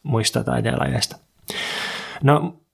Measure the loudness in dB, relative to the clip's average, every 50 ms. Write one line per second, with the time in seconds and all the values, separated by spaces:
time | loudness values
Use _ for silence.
0 | -4 -2 0 0 0 0 0 -2 0 0 0 0 2 2 0 0 0 0 0 0
1 | 0 -2 -4 -8 _ _ _ _ _ -10 -8 -6 -6 -6 -6 -6 -6 -6 -6 -8
2 | -10 -10 -6 2 4 6 6 6 4 0 -6 -8 _ _